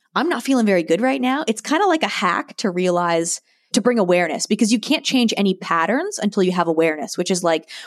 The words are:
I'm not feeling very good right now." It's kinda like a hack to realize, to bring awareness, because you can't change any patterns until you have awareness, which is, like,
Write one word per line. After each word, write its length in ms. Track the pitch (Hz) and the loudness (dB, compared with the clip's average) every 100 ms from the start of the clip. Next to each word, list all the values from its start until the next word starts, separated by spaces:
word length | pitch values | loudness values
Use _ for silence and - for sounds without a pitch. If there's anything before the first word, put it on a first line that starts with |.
| _ | _
I'm 140 | - 320 | -4 -2
not 160 | 254 | -2
feeling 220 | 254 262 214 | 0 2 4
very 180 | 185 | 2
good 160 | 160 170 | 2 0
right 220 | 262 269 | 0 0
now." 240 | 254 269 - | -2 -2 -2
It's 140 | 214 | -6
kinda 260 | - 311 403 | -2 0 2
like 160 | 320 | 0
a 60 | 202 | -2
hack 480 | - 185 185 - - | -2 -2 -2 -6 -6
to 120 | 208 | -4
realize, 680 | 175 180 175 175 165 170 - - _ _ | 0 0 0 0 0 -2 -6 -12 _ _
to 80 | 240 | 0
bring 200 | 240 240 | 2 2
awareness, 460 | 180 180 165 143 - | 4 2 2 -4 -4
because 260 | 214 214 | 0 2
you 80 | 233 | 2
can't 240 | - 311 - | 0 -2 0
change 280 | 254 226 - | 2 2 2
any 160 | 202 | 0
patterns 640 | 185 - 170 165 254 392 - | 0 -2 0 0 0 -2 -4
until 220 | 208 208 | -2 0
you 80 | 180 | 0
have 160 | 180 165 | 2 0
awareness, 500 | 160 160 156 - - | 2 2 0 -6 -6
which 140 | 185 | -2
is, 100 | 180 | -2
like, 280 | 170 160 - - | 0 -2 -4 -18